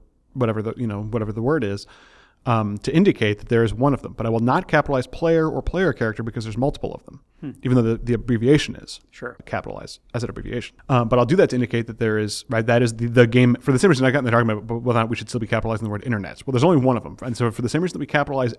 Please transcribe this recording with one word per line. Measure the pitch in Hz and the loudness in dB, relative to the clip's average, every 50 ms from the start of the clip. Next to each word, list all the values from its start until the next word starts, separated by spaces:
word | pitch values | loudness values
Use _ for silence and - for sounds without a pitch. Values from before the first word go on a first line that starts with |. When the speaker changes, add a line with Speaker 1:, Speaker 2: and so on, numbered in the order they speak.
| - _ _ _ _ _ - | -14 _ _ _ _ _ -4
Speaker 1:
whatever | 131 123 110 107 110 | -2 0 0 0 0
the, | 104 113 107 | -4 -4 -4
you | - 123 | -4 -4
know, | 113 101 101 107 | -4 -4 -6 -6
whatever | 107 110 117 107 104 104 | -6 -4 -4 -4 -4 -4
the | 113 113 | -4 -2
word | 127 156 160 117 | 0 0 0 0
is, | 101 98 101 - - - - - - _ _ _ _ _ _ - | -2 -4 -6 -8 -14 -20 -20 -20 -20 _ _ _ _ _ _ -2
um, | - 117 113 107 104 104 104 | 0 0 0 0 -2 -4 -6
to | - - - | -4 0 2
indicate | 160 202 196 - - 117 104 104 104 | 4 6 4 4 4 2 0 0 -2
that | - - | -2 0
there | 120 113 117 | 2 2 2
is | 110 101 | 2 0
one | 107 127 143 139 | 0 2 2 2
of | - - | 0 -4
them. | - - | -8 -8
But | - 110 | -6 -4
I | 113 | -2
will | 113 117 | -2 0
not | 117 120 131 175 180 - | 2 2 2 0 0 0
capitalize | - 151 139 - 139 131 123 | 0 0 2 0 -2 -2 -2
player | - - - - 165 165 165 160 156 | -4 -6 -2 0 2 2 2 2 0
or | - 131 127 | -2 -4 -4
player | - - 175 190 170 127 | -4 -2 0 0 0 0
character | - 120 110 107 - 117 | 0 -2 -2 -2 -4 -6
because | 113 - 123 107 | -6 -6 -8 -8
there's | 110 107 110 | -6 -4 -2
multiple | 127 143 143 - - - - | -2 -2 -2 -4 -6 -10 -10
of | - - | -12 -14
them, | - - - _ _ _ _ | -18 -20 -20 _ _ _ _
Speaker 2:
Hmm. | - 139 123 - - | -14 -14 -12 -6 -2
Speaker 1:
even | 127 127 | 2 2
though | 127 117 | 4 4
the, | 113 113 113 | 2 0 -2
the | 113 117 120 | -2 -2 -2
abbreviation | 110 110 - 123 110 113 123 147 147 - - 107 | -2 0 -2 -2 2 4 4 4 4 4 0 -8
is | - - - - - _ _ | -12 -14 -16 -18 -18 _ _
Speaker 2:
Sure. | - - - 123 - - - | -18 -14 -14 -14 -14 -16 -12
Speaker 1:
capitalized | - - 98 - - 50 50 - - - - _ _ - | -8 -8 -8 -6 -8 -10 -12 -14 -16 -16 -20 _ _ -6
as | 117 113 | -6 -6
an | - | -6
abbreviation. | 101 - 95 95 - 120 107 - - - - - | -6 -8 -10 -8 -8 -8 -8 -10 -14 -12 -2 2
Um, | 139 123 120 113 | 2 2 4 4
but | 123 123 | 4 4
I'll | 120 | 4
do | 117 156 | 4 4
that | 185 180 135 | 4 4 4
to | - | 2
indicate | 123 123 113 - 117 113 117 | 0 -2 0 0 -2 -2 -4
that | 110 - | -4 -4
there | 120 110 107 107 | -2 0 0 0
is, | 107 104 - - - - | -2 -2 -4 -8 -6 -4
right, | 113 113 113 | -2 0 2
that | 113 120 120 123 | 2 4 4 4
is | 117 113 | 2 0
the, | 113 117 120 | -2 -4 2
the | 117 127 120 | 4 6 6
game, | 117 117 127 127 123 120 - | 6 6 6 6 6 4 2
for | - - 135 | 2 0 2
the | 127 | 4
same | - 196 | 4 4
reason | 160 123 131 | 4 4 4
I | 131 | 2
got | 123 143 | 2 2
in | 131 | 2
the | 120 113 | 2 2
argument | 117 120 113 107 104 | 2 2 2 0 -2
about | 104 113 117 117 117 | -4 -6 -6 -4 -2
whether | 123 117 117 | 0 0 0
or | 113 | 0
not | 113 | 0
we | 120 | -2
should | - 110 - | -6 -6 -6
still | - 123 | -6 -6
be | 110 | -4
capitalizing | 101 - 110 107 113 113 110 117 | -4 -4 -2 -2 -2 -4 -4 -4
the | 107 | -6
word | 104 104 - | -6 -6 -4
internet. | 131 120 104 95 - - - - | -4 -4 -4 -4 -6 -10 -10 -6
Well, | - 131 | -4 0
there's | 120 127 | 2 4
only | 175 185 143 | 4 4 4
one | 123 131 127 | 4 2 0
of | 110 - | 0 -4
them. | 73 85 - | -8 -12 -12
And | - 127 117 | -10 -8 -4
so | - 123 117 | -2 -2 -2
for | 107 - | -2 -4
the | 123 117 | -4 -4
same | - 151 175 | -2 -2 -2
reason | 180 - | -4 -4
that | - | -6
we | 147 | -6
capitalize | - - 151 143 - 139 135 131 120 113 | -4 -2 -2 -2 -2 -2 -2 -2 -2 -2